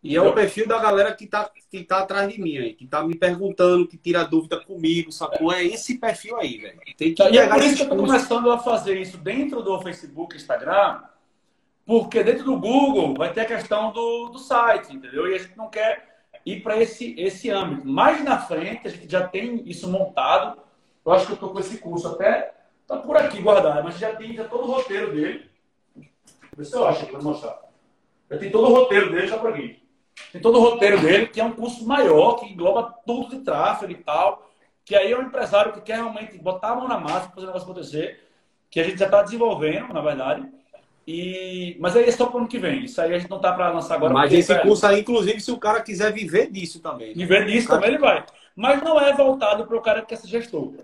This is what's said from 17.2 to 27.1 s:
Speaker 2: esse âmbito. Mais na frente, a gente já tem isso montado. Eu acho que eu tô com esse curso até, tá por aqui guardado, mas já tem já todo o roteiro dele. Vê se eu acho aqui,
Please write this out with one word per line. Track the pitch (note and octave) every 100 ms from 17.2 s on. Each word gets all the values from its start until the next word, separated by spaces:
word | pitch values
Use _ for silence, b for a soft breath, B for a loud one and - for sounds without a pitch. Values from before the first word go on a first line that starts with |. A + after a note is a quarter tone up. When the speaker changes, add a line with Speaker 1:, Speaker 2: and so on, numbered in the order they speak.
Speaker 2:
esse | F#3 F#3+ -
âmbito. | G3 F3+ C#3 C3+
Mais | C#3 B3 D4+
na | C#4 B3
frente, | - D#3+ F3+ A#3 G#3
a |
gente | - E3+
já | F3+ F3+
tem | F#3+ A#3 A#3 -
isso | E3+ F#3
montado. | F#3 F#3+ - C3+ F3+ F#3+ - _ _ _ _
Eu | -
acho | F#3 F#3
que |
eu | G#3
tô | F#3+
com | G3
esse | F#3 A3+
curso | E3+ E3+ -
até, | - G3+ A#3 - - _ _ _
tá | -
por | - D4+
aqui | - G#3
guardado, | F#3+ G3+ D#3+ C#3+
mas | D#3 E3+
já | A3 A3
tem | A3
já | A3+
todo | A3 A#3+
o | B3
roteiro | C4 B3 G3 D3
dele. | D3 C3 A#2 - _ _ _ _ - - _ _ _ _ -
Vê |
se | D3
eu | G3+ B3+
acho | -
aqui, | -